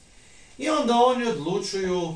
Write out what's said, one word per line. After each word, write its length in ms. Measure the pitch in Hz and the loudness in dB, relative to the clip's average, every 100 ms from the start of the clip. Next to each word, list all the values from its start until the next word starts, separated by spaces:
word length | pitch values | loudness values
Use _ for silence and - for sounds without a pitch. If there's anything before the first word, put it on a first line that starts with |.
| - - - - - - | -20 -20 -20 -20 -20 -8
I 100 | 294 | -2
onda 260 | 302 233 | 0 2
oni 320 | 240 247 247 233 | 4 4 4 -2
odlučuju 880 | 160 156 196 - 190 185 175 165 | -2 -2 -4 -4 -4 -2 -2 -4